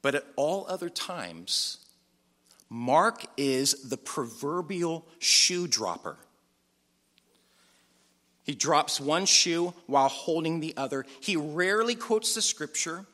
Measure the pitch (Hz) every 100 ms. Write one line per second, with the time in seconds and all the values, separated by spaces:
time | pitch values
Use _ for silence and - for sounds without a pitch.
0 | 139 139 - - 147 196 - 185 170 -
1 | - 175 90 82 87 - - - - _
2 | _ _ _ _ _ _ _ 117 123 147
3 | 214 220 - - 139 131 139 - 135 139
4 | - - 117 - 143 175 170 185 170 165
5 | - - - - - 180 175 - 98 85
6 | 85 85 - _ _ _ _ _ _ _
7 | _ _ _ _ _ _ _ _ _ _
8 | _ _ _ _ - 147 143 151 - -
9 | 139 160 196 - 175 170 175 175 - 139
10 | 139 - - 165 160 165 156 - 135 139
11 | 127 - - 170 147 156 185 208 233 240
12 | - 220 220 220 202 - 147 - 165 170
13 | 196